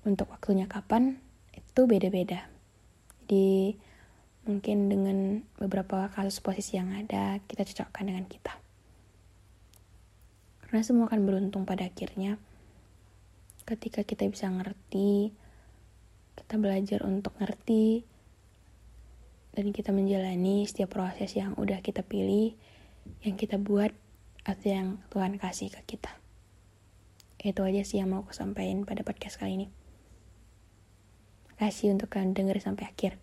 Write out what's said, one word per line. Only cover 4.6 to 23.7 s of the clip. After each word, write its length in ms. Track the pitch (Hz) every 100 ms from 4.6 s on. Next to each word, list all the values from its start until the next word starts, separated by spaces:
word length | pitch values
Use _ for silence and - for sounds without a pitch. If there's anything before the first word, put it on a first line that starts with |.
| 202 208 202
dengan 560 | 202 196 196 196 208 - -
beberapa 560 | 196 196 190 190 196
kasus 320 | 202 196 196
posisi 320 | - 190 196 190
yang 160 | 185
ada, 480 | 196 214 196 196 196 196
kita 160 | -
cocokkan 480 | 196 - - - 196
dengan 160 | 185 185
kita. 240 | - - - - _ _ - _ _ - - - - - - - - - _ - _ _ _
Karena 240 | - 220
semua 240 | 220 240 226
akan 160 | 220
beruntung 400 | 196 190 196 202
pada 240 | 190 190 185
akhirnya. 480 | - 180 - 190 208 - - - - - - - - - - - -
Ketika 400 | - 226 226 -
kita 240 | 208 214 202
bisa 240 | 196 196
ngerti, 800 | 185 190 196 - 190 202 202 208 208 - - - - - - - - - -
kita 240 | - 220
belajar 480 | 202 196 196 202 -
untuk 240 | 190 196 -
ngerti, 640 | 190 208 - 226 220 226 233 - - - - - - - - - - - - - - -
dan 160 | 202
kita 240 | 202 208 196
menjalani 720 | 196 196 190 180 185 202 208
setiap 320 | - 185 185
proses 320 | 185 - 196 -
yang 160 | 196 -
udah 240 | 202 190
kita 240 | 190 202
pilih, 560 | 190 202 190 202 220 226 - - - - - -
yang 160 | 214 196
kita 160 | 208 196
buat, 400 | 202